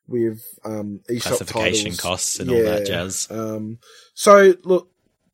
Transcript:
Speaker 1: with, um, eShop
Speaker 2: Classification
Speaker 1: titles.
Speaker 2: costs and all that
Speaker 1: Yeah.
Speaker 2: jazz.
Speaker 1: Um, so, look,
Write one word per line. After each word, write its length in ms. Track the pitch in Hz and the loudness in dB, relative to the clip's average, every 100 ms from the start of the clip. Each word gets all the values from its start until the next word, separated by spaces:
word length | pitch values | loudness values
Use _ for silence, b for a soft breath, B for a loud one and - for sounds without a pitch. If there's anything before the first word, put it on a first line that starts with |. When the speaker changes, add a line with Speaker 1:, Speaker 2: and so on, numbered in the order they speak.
| - | -8
Speaker 1:
with, 360 | 120 113 110 - - | -2 -2 -4 -16 -14
um, 360 | 107 107 104 101 - | -10 -8 -8 -10 -8
eShop 120 | 120 | -6
Speaker 2:
Classification 600 | - 127 90 113 90 107 101 | -2 -4 -4 -2 0 -2 -4
Speaker 1:
titles. 80 | 87 | -6
Speaker 2:
costs 380 | - 92 - - | -6 -4 -4 -4
and 120 | 90 | 0
all 100 | 120 | 0
that 160 | 107 90 | 2 0
Speaker 1:
Yeah. 40 | 101 | -2
Speaker 2:
jazz. 420 | 87 95 98 - | -4 -4 -8 -8
Speaker 1:
Um, 460 | 110 110 110 107 113 b b b | -8 -6 -8 -10 -14 b b b
so, 420 | - 208 202 196 180 | 0 6 8 8 4
look, 260 | 175 180 - _ _ _ _ | 0 0 -2 _ _ _ _